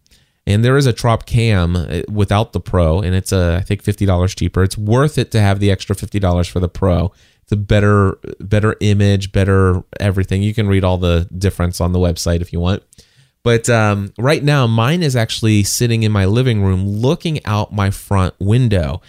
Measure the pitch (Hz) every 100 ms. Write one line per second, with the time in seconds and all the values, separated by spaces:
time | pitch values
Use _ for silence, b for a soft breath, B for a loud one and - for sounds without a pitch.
0 | _ b b b b 104 120 139 135 107
1 | 120 113 - 117 113 98 85 90 60 85
2 | - 104 98 101 113 95 - 92 80 82
3 | 90 92 - 95 87 85 - 101 - 101
4 | 98 90 90 - 87 - 95 - 104 120
5 | 147 - - 113 101 98 101 95 - 98
6 | 92 101 92 87 87 92 90 - 95 87
7 | 85 b b b b 104 101 104 104 101
8 | 98 - - - 98 107 107 - 104 101
9 | 101 101 98 101 98 95 95 92 - -
10 | 101 98 95 95 104 107 101 98 92 90
11 | 90 85 87 90 95 - 87 - 90 90
12 | 90 85 87 85 90 85 87 98 - _
13 | b b b b 120 117 120 117 107 101
14 | 101 - 123 156 143 147 120 113 117 175
15 | 156 127 110 - 113 107 98 - 123 113
16 | 110 104 95 113 127 107 98 92 98 104
17 | 123 170 175 151 - 107 - 104 98 -
18 | - 98 92 - 98 117 123 98 73 80